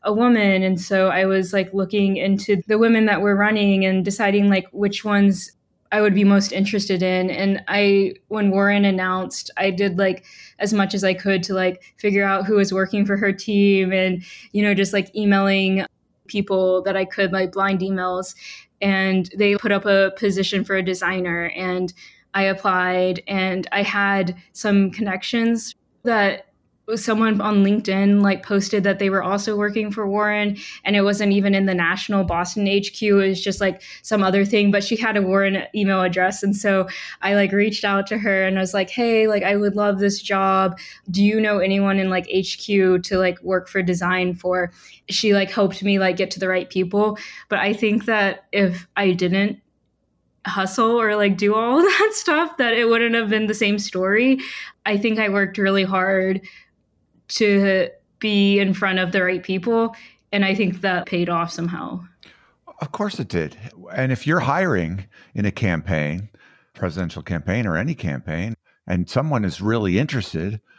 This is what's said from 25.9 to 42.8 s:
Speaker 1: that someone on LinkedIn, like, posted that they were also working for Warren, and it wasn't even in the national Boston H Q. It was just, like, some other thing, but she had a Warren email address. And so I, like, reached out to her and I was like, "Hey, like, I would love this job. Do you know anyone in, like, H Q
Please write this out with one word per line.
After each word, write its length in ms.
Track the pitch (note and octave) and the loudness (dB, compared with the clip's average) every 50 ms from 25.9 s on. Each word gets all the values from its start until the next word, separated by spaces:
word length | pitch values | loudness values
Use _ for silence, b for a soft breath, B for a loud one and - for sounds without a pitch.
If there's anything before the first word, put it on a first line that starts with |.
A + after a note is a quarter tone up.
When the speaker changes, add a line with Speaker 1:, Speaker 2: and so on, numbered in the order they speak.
| _ _ - | _ _ -2
Speaker 1:
that 440 | A#3 A3+ G#3+ G3+ G3 - - - _ _ _ _ _ _ _ _ - A3+ | 0 2 2 2 2 0 -2 -8 _ _ _ _ _ _ _ _ -6 -6
someone 460 | G#3+ - A#3+ A3 G#3+ A3+ A3+ A3 G3+ | -4 -2 -2 0 2 2 2 2 0
on 240 | - G#3+ G#3+ G3+ G3 | 0 2 2 4 4
LinkedIn, 560 | G3 G#3 G#3+ G3+ G3 F#3+ G3 G3+ G3+ G3+ G3+ | 4 2 0 0 0 0 2 4 4 4 4
like, 220 | G3+ G3 G3 - - | 4 4 2 0 -2
posted 400 | - G#3 G3 G3 - - G3+ F#3 | -2 -2 -2 0 0 0 0 2
that 160 | G3+ G3 G3 | 0 0 0
they 100 | G3+ G3 | 0 0
were 120 | G3 F#3+ | 0 0
also 360 | E3+ F3+ G3 G3+ G3+ A3 G#3+ G3+ | 0 -2 -2 -2 -2 -4 -2 -2
working 340 | G#3 G#3 G3+ A3+ G#3+ G#3 | -2 -2 -2 -4 -4 -4
for 160 | G3+ A3+ G#3 G3 | -6 -6 -4 -2
Warren, 480 | G3 G#3 G#3 G#3 G#3 G#3 G#3 G#3 G3+ G3+ B B B B - | -2 0 0 0 0 0 -2 -2 -4 -6 B B B B -4
and 100 | - G3+ | -2 0
it 60 | G3+ | 2
wasn't 320 | G3 G3+ G3+ G3+ G#3 G3+ G3 | 2 2 0 0 2 2 2
even 200 | G3+ G3 G3+ G3 | 2 2 2 2
in 120 | G3 G3 | 2 2
the 80 | G3 F#3 | 0 0
national 500 | F3 E3+ E3 F#3 F#3+ - - G#3 G3 F#3+ | 0 0 0 -2 -2 -4 -2 0 0 0
Boston 420 | E3+ E3+ E3+ F3 F3 - G#3 G3+ | 0 0 -2 -2 -4 -4 -2 0
H 280 | G3 G3+ G3+ G3+ - - | 0 2 0 0 -2 -6
Q. 260 | - A3 G#3 G3+ G3 | -4 0 2 4 4
It 80 | G3 F#3+ | 4 2
was 160 | F#3+ F#3 - | 0 -2 -2
just, 160 | G3+ F#3+ - | -4 -4 -2
like, 220 | G3+ F#3+ F#3 B B B B B - | -2 -2 -2 B B B B B -6
some 200 | - A3 G3+ F#3+ | -2 0 0 2
other 220 | F#3+ F#3+ G3+ G3 | 2 2 2 2
thing, 260 | G3+ A#3 G#3 G#3 G3+ | 2 2 2 4 4
but 120 | G3+ G3+ G3+ | 2 2 0
she 120 | - A#3 | -2 -2
had 220 | G#3+ B3 A3 G#3+ G#3 | -2 -2 0 0 0
a 40 | |
Warren 420 | G3 F#3 F#3+ G3 G3 G3 F#3+ F#3 - - - | 0 2 2 2 2 2 0 -2 -4 -6 -4
email 260 | G#3+ G3+ G3 G3 F#3+ | -2 0 2 2 2
address. 420 | F#3 F3+ F3 F#3 F#3 F#3+ G3+ - G3+ | 0 0 0 2 0 0 0 -2 -2
And 120 | G3+ G3+ | -2 -2
so 320 | G3+ - G#3 F#3+ F#3+ F#3 F#3 B B B B B B | 0 0 0 2 2 0 -2 B B B B B B
I, 140 | - G3 G3+ | -2 0 2
like, 160 | G3+ G3 G3 | 2 2 2
reached 320 | G3 G3+ G#3 A3 G#3 - - | 2 2 2 0 0 -2 -2
out 240 | G3+ G3 G3 G3 G3+ | 0 0 0 -2 -2
to 100 | G#3+ G#3+ | -4 -4
her 260 | G3+ G#3 F#3+ F#3+ F#3+ | -2 0 0 0 0
and 140 | F#3+ F#3+ F#3+ | 0 0 0
I 40 | |
was 120 | F#3 F3+ G3+ | 0 0 -2
like, 160 | G3+ F#3+ F#3+ | -2 -2 -2
"Hey, 380 | - B3 A#3+ A#3 A3+ A3 A3 A3 | -2 -2 0 2 2 2 2 2
like, 160 | G#3+ G3+ F#3 | 2 0 0
I 140 | F#3+ G3+ G3+ | 0 0 0
would 180 | G#3 G3+ G3+ | 0 0 0
love 240 | G#3 G#3 G#3 G3+ F#3+ | 0 0 0 2 2
this 220 | G3+ G3+ G3+ - | 0 0 0 -2
job. 580 | - - G3+ F#3+ G3 G3 F#3+ F#3+ F#3+ F#3 F3+ B B B B B _ G3 | -4 -4 -2 0 2 2 2 2 2 0 -2 B B B B B _ -6
Do 120 | F3 G3 G3+ | 0 2 4
you 180 | G#3 G#3+ A3 | 4 4 2
know 180 | A3 G#3+ G#3 G3+ | 2 2 2 2
anyone 400 | F#3+ F#3+ G3 G3 G3 G3 F#3+ G3 | 2 2 2 2 2 2 2 0
in, 100 | F#3+ F#3+ | 0 0
like, 160 | F#3 F#3 F3+ - | 0 -2 -2 -2
H 300 | - F#3+ F#3+ - - - | -2 -2 -2 -2 -6 -10
Q 400 | - - G3+ G3 | -4 0 2 4